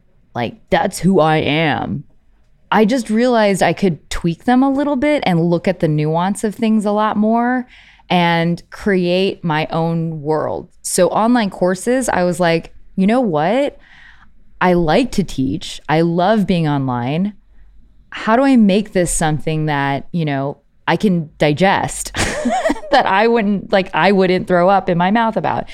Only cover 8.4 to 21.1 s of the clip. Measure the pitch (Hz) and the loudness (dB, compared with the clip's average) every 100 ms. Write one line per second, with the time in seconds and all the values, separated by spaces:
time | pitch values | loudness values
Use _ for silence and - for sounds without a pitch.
8.4 | 165 170 - - 214 185 175 180 196 - | 0 -2 -8 -8 -2 0 0 0 0 -2
9.4 | 175 156 156 165 165 165 165 160 143 156 | -4 -2 -2 -2 -2 -2 -4 -6 -4 -2
10.4 | 127 87 175 _ - - 180 - 220 247 | -2 -6 -10 _ -6 0 0 2 0 2
11.4 | 202 - 180 185 - 262 240 - 180 175 | 0 -2 -2 -2 -2 -2 0 0 0 0
12.4 | 175 165 - - - - 190 240 240 147 | 0 0 -4 -20 -14 -2 0 2 0 0
13.4 | 165 247 285 - - - - - - - | 0 0 -2 -6 -20 -20 -20 -20 -20 -20
14.4 | - - 180 175 165 180 277 - 175 - | -18 -2 2 2 2 2 0 -2 -4 -2
15.4 | 131 - - - - 156 170 170 180 220 | -4 -4 -8 -10 -2 0 2 2 2 2
16.4 | 180 180 156 143 135 123 120 156 196 202 | 2 0 0 0 -2 -4 -4 -2 -4 -6
17.4 | _ - - - - _ - - - 233 | _ -20 -20 -20 -20 _ -18 -10 0 2
18.4 | 269 262 208 190 196 190 170 - 160 151 | 4 6 6 4 0 -2 -2 0 -2 -2
19.4 | - 156 156 143 139 139 - 180 151 139 | -2 -4 -2 -2 -2 -4 -6 -4 -2 -2
20.4 | 139 139 _ _ - 165 214 | -4 -8 _ _ -4 0 2